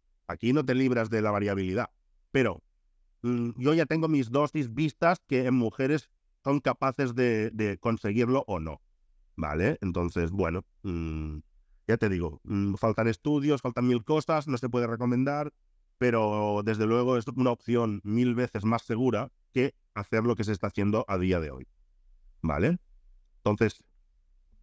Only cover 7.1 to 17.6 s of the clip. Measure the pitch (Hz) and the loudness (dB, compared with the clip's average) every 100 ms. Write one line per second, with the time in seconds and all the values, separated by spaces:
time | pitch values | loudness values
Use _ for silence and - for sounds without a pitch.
7.1 | 120 123 110 107 107 107 98 120 113 107 | 2 2 2 0 -2 -2 -2 -2 -2 0
8.1 | 107 120 131 - 92 80 73 _ _ _ | 0 2 0 0 -4 -6 -10 _ _ _
9.1 | _ _ - 78 76 101 160 98 87 87 | _ _ -6 -4 0 0 0 -2 -2 -2
10.1 | 87 85 95 85 85 - _ 101 85 80 | -2 -2 0 -2 -2 -8 _ -8 -6 -4
11.1 | 78 78 76 - _ _ _ - 110 107 | -6 -6 -10 -14 _ _ _ -4 -2 0
12.1 | 92 85 - - 101 101 95 113 107 113 | -2 -4 -8 -6 -2 -2 -2 -2 0 -2
13.1 | 113 151 147 143 143 127 120 123 120 110 | -2 -2 -2 0 0 -2 -2 0 0 0
14.1 | 156 147 160 147 123 127 123 117 113 123 | -2 0 -2 -2 -4 -2 -2 -2 -2 0
15.1 | 123 135 147 147 - _ _ _ - 123 | 0 0 -2 -6 -10 _ _ _ -2 2
16.1 | 117 107 107 104 104 104 107 110 117 123 | 2 2 2 0 0 0 0 2 2 2
17.1 | 123 107 120 127 113 | 0 -2 0 0 0